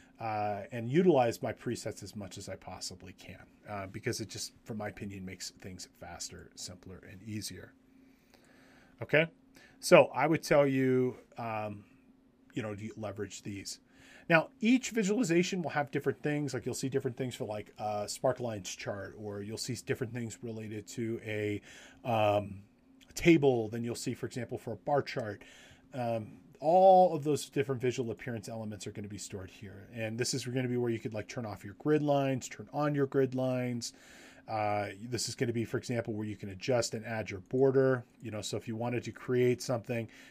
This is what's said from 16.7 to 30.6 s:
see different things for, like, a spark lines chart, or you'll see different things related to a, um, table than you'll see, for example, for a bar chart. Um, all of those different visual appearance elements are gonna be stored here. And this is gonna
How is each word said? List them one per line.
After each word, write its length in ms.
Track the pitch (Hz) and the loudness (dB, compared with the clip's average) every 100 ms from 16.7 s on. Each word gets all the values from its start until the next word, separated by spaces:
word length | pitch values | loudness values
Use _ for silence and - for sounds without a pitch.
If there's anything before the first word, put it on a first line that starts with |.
| 117 | -4
see 140 | 135 | -2
different 260 | 131 135 117 | -2 -2 -4
things 180 | 127 | -6
for, 120 | - 107 | -6 -6
like, 260 | 107 101 - | -8 -10 -8
a 300 | 107 104 104 | -4 -4 -4
spark 320 | - 135 127 | -2 0 0
lines 260 | 120 107 92 | -4 -6 -8
chart, 480 | - 127 101 95 - | -8 -8 -8 -10 -10
or 240 | 104 101 | -10 -8
you'll 160 | 101 110 | -8 -6
see 160 | - 117 - | -6 -6 -4
different 260 | 123 117 | -4 -4
things 260 | 123 113 - | -6 -8 -8
related 440 | 120 110 110 107 - | -10 -10 -10 -10 -10
to 340 | - 113 113 110 | -6 -4 -4 -4
a, 360 | 107 104 101 - - - - | -2 -2 -4 -8 -20 -20 -10
um, 600 | - 110 104 104 101 98 - _ _ - - - | -2 2 4 4 0 -8 -16 _ _ -20 -16 2
table 540 | 170 160 139 120 107 | 6 8 6 4 0
than 160 | 117 117 | -4 -6
you'll 100 | 113 | -6
see, 180 | 131 | -6
for 120 | 117 117 | -6 -6
example, 320 | 127 117 120 | -6 -8 -8
for 160 | - | -8
a 20 | 107 | -8
bar 260 | - 143 | 0 2
chart. 440 | 139 131 110 101 - - - - - | 2 -4 -6 -8 -14 -20 -20 -20 -12
Um, 460 | 131 117 113 104 - - - | -4 -2 -2 -4 -12 -20 -4
all 560 | 156 185 190 185 180 160 | 4 8 10 10 8 4
of 80 | |
those 260 | 147 135 - | 2 0 0
different 300 | 147 135 127 | -2 0 0
visual 320 | 123 120 117 | 0 0 -4
appearance 380 | 107 - 113 120 | -6 -6 -8 -8
elements 360 | 113 110 101 110 | -8 -8 -8 -10
are 60 | |
gonna 160 | 104 104 | -10 -10
be 100 | 101 | -12
stored 320 | - 98 90 | -10 -12 -12
here. 380 | - 98 98 98 | -14 -16 -16 -12
And 240 | 117 110 113 | -6 -4 -2
this 160 | 123 | -2
is 120 | 135 123 | -2 -2
gonna 220 | 131 | -2